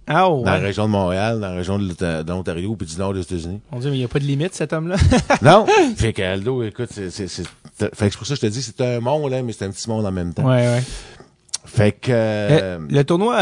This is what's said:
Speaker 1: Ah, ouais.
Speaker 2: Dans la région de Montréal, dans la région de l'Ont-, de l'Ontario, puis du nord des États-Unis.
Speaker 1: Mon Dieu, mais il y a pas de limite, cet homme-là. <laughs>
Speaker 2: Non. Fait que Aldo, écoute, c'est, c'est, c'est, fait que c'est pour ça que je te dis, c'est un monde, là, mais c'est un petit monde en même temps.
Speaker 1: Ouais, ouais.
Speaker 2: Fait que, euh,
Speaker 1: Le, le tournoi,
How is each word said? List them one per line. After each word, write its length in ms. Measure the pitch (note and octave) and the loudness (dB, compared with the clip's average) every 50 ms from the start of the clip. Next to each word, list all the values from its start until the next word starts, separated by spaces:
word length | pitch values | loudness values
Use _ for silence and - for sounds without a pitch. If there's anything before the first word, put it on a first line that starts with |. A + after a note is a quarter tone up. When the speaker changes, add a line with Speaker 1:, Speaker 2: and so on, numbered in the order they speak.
| - - | -6 -2
Speaker 1:
Ah, 220 | D3 E3+ F#3 F#3+ | 0 2 4 4
ouais. 120 | E3 C3+ A#2+ | 2 2 2
Speaker 2:
Dans 60 | F#2+ | 2
la 80 | F#2 F#2 | 2 2
région 260 | F#2 G2+ F#2+ G#2 G#2+ | 0 0 0 0 0
de 60 | G#2+ | 2
Montréal, 500 | G#2+ G2+ F#2+ F2 F2+ F#2+ G#2 A2+ A#2 A2 | 2 2 2 2 0 0 0 -2 -2 -2
dans 80 | G#2 F#2+ | -4 -6
la 60 | F2+ | -6
région 220 | F2+ F2+ F2 G2 G2+ | -6 -4 -2 -2 -2
de 120 | G2+ F#2 | -2 -4
l'Ont-, 340 | E2+ - F#2 E2+ D#2+ D#2+ D#2+ | -4 -4 -4 -4 -2 -4 -4
de 60 | E2 | -4
l'Ontario, 420 | F2 F#2 F2+ G2 E2+ E2+ F2+ G#2 A2+ G2+ | -6 -6 -4 -6 -6 -4 -4 -6 -6 -6
puis 100 | G2+ D#2 | -8 -8
du 80 | D#2+ F2 | -6 -6
nord 160 | G2 G2 G2 | -4 -4 -4
des 60 | F#2+ | -4
États-Unis. 400 | F2 - F#2 E2+ D#2+ E2+ F#2+ G#2 - - | -6 -6 -6 -6 -6 -6 -10 -12 -12 -12
Speaker 1:
Mon 100 | C#3+ B2 | -10 -8
Dieu, 100 | B2+ C#3+ | -4 -4
mais 60 | C#3+ C3 | -2 -2
il 20 | |
y 60 | B2+ | -2
a 20 | A#2+ | -2
pas 120 | - D3 | -2 -2
de 40 | C#3+ | -2
limite, 300 | C#3+ C#3 C#3 D#3 F#3+ - | -2 -2 -2 -2 -4 -4
cet 160 | - D#3+ C#3+ | -6 -6 -4
homme-là. 240 | E3+ D#3 D#3+ F3 F#3 F#3+ - - B3+ A#3 | -4 -6 -4 -2 0 2 4 6 4 4
<laughs> 220 | - - C#4 - | 4 2 2 4
Speaker 2:
Non. 240 | - C#3 F3 G#3+ G#3+ - G#4 G#4+ F4 C4 G#3+ - | 8 8 8 8 8 6 6 4 4 4 2 0
Fait 160 | A2+ A2+ - | 0 -2 0
que 80 | - | 0
Aldo, 420 | F#2+ F#2 F#2+ G2 G2 A#2+ - B2+ A#2 | -2 0 0 -2 -2 -2 -2 -2 -4
écoute, 240 | G#2+ - - A#2+ G#2+ - | -4 -6 -6 -8 -8 -8
c'est, 160 | G#2 G2 F2+ | -8 -8 -8
c'est, 180 | E2 - G2 F2 | -8 -8 -8 -8
c'est, 160 | - - F2 - - _ - - _ | -8 -8 -10 -10 -12 _ -20 -14 _
fait 140 | - G#2 G2+ | -4 -4 -4
que 60 | - - | -2 0
c'est 200 | G#2 G2+ - - | 0 0 0 -2
pour 80 | G#2 | -6
ça 100 | - C#3+ | -6 -4
que 40 | - | -2
je 60 | - A2 | -2 -2
te 40 | |
dis, 100 | G2+ C3 | -2 -4
c'est 180 | B2+ A2 - - | -8 -8 -6 -4
un 220 | C3 B2 B2 A#2+ | -2 -2 -2 -2
monde, 280 | A2+ B2 D3 D#3 D3 C3+ | -2 0 0 0 0 -2
là, 140 | B2+ C3 C3 | -2 -2 -4
mais 80 | A#2 | -4
c'est 140 | G#2 - G2+ | -6 -6 -6
un 60 | G2 | -8
petit 180 | G2 - - A#2 | -6 -8 -6 -4
monde 160 | A2 A2 G#2+ | -2 -2 -2
en 60 | G2 F#2 | -2 -2
même 200 | F#2 F2 F2 D#2+ | -2 -4 -4 -2
temps. 120 | - D3 C3 | 0 2 4
Speaker 1:
Ouais, 180 | B2+ B2 A#2+ | 4 4 4
ouais. 180 | B2 A#2+ B2 B2+ - - - - - - - - _ _ _ _ _ - - - | 4 2 0 -2 -4 -8 -14 -14 -18 -20 -20 -20 _ _ _ _ _ -14 -14 -14
Speaker 2:
Fait 260 | - - - G#2 G#2 | -4 2 4 4 4
que, 200 | - - - B2+ B2 | 2 0 -2 0 2
euh, 640 | A2+ A2 A2 G#2+ G#2 G#2 G2+ D3 D#3+ - F#2+ F2+ E2+ | 2 2 2 0 0 2 2 2 2 2 0 -4 -6
Speaker 1:
Le, 160 | D#2 D2 C#3+ | -4 0 2
le 80 | C#3+ C#3 | 2 2
tournoi, 320 | C3+ F3 F3 G3+ A#3 A#3+ A3 | 2 2 0 2 2 2 2